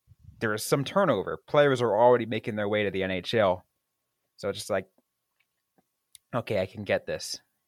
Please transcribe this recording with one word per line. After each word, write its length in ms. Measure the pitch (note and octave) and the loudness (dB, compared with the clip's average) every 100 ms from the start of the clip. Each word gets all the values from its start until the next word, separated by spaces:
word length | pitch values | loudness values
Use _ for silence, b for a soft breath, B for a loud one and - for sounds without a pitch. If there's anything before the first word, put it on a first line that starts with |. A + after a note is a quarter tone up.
| _ _ - - | _ _ -20 -6
there 160 | A2+ | -4
is 100 | G#2+ | -4
some 200 | - C#3+ | 0 -2
turnover. 540 | C3+ F#3+ F#3+ G#2+ E2+ E2 - | 0 0 2 2 -2 -8 0
Players 360 | D3+ C#3+ B2+ | 4 4 4
are 120 | A#2+ G2+ | 2 4
already 260 | A#2+ B2 | 6 6
making 320 | A2+ A2+ A#2 G#2+ | 2 -4 -4 -4
their 120 | G#2 | -2
way 160 | G#2 | 0
to 60 | G#2 | -2
the 120 | F#2+ | -2
N 80 | F#2+ | -2
H 240 | F#2 F2 | -4 -2
L. 320 | A#2 G2 F2+ - _ _ _ _ _ _ _ | 2 2 2 -6 _ _ _ _ _ _ _
So 100 | G#2 | -8
it's 80 | G2 | -8
just 140 | - | -4
like, 160 | G2 F#2+ _ _ _ _ _ _ _ _ _ _ _ _ - _ | -4 -4 _ _ _ _ _ _ _ _ _ _ _ _ -20 _
"Okay, 280 | B2+ - G#2 | -8 -4 -4
I 20 | |
can 200 | - G#2+ | -4 -6
get 200 | G2+ F#2+ | -4 -4
this." 340 | - D#2+ - - _ _ | -2 -8 -8 -12 _ _